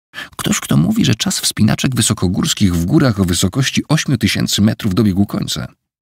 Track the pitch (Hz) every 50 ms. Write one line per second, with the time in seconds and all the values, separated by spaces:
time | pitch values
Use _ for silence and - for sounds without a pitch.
0 | _ _ - - - - - - - - - - - - - 143 165 202 220 226
1 | 165 - 110 - - 190 - - - - - - 104 - - - - 139 127 120
2 | 107 - 107 - - 87 98 - - 165 - - 107 90 87 85 85 90 147 165
3 | 143 123 101 101 95 85 87 - - - - 131 131 - - - - - 151 156
4 | - - 131 - 107 92 - - 60 - - - 101 110 113 - - 104 90 107
5 | 113 101 87 95 104 - - - - - - - 64 - - _ _ _ _ _